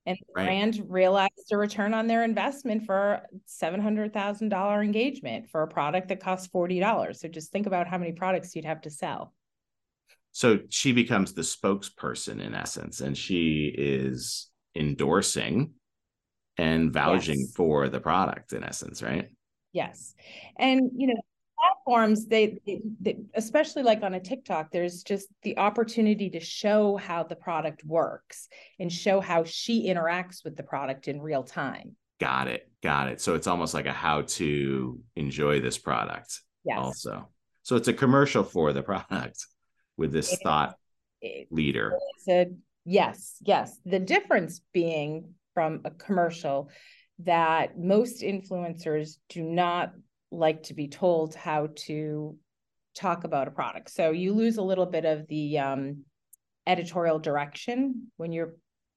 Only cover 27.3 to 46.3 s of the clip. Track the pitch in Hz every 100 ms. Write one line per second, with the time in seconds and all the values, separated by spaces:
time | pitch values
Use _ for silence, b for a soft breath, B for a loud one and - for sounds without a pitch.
27.3 | 170 - 165 156 147 151 165 147 - -
28.3 | - - B B B 175 175 214 196 190
29.3 | 170 165 - - 233 185 180 165 175 180
30.3 | - 160 151 135 139 135 139 - 143 151
31.3 | 143 127 - 139 - - - _ - 67
32.3 | 65 65 60 - _ 85 71 67 62 -
33.3 | 82 80 87 80 78 69 - 82 76 71
34.3 | - 82 73 69 67 64 62 - - 73
35.3 | 65 73 73 64 - - 60 50 50 -
36.3 | - _ _ 160 107 65 - - 50 -
37.3 | _ _ _ - 123 120 113 131 139 139
38.3 | 127 - 90 76 69 69 95 - 92 -
39.3 | - - _ _ _ _ - 78 78 71
40.3 | - - 76 69 - _ _ _ _ -
41.3 | 71 69 80 73 57 55 - - - -
42.3 | 180 180 180 _ _ - 190 143 - -
43.3 | - - 175 107 - 180 185 185 370 392
44.3 | 269 165 170 _ 180 165 160 147 156 170
45.3 | - _ - 160 156 151 - - 190 170